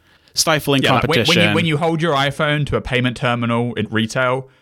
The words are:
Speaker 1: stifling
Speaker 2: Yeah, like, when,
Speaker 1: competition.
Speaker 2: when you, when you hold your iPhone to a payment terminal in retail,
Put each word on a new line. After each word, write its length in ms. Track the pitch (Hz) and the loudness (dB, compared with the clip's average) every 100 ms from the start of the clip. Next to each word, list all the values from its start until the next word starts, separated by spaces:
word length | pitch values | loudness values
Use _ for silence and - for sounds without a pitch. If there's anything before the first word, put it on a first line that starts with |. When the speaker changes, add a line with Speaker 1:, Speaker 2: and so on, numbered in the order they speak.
| _ _ _ | _ _ _
Speaker 1:
stifling 500 | - - 151 147 135 | -4 0 0 2 2
Speaker 2:
Yeah, 100 | 127 | 2
like, 160 | 123 117 | 2 2
when, 80 | 165 | 2
Speaker 1:
competition. 260 | - 170 | 2 2
Speaker 2:
when 60 | 101 | 2
you, 40 | 165 | 2
when 100 | 170 | 0
you 100 | 143 | 0
hold 240 | 165 165 | 0 0
your 140 | 170 | 0
iPhone 500 | 139 139 135 151 151 143 | 0 0 -2 -2 -2 -2
to 80 | 113 | -4
a 40 | |
payment 380 | - 127 123 113 | -2 -2 -2 -2
terminal 560 | 123 120 117 117 120 | -2 0 0 -2 -2
in 120 | 113 107 | -4 -4
retail, 580 | 107 110 135 127 131 131 _ | -2 -2 0 0 -2 -6 _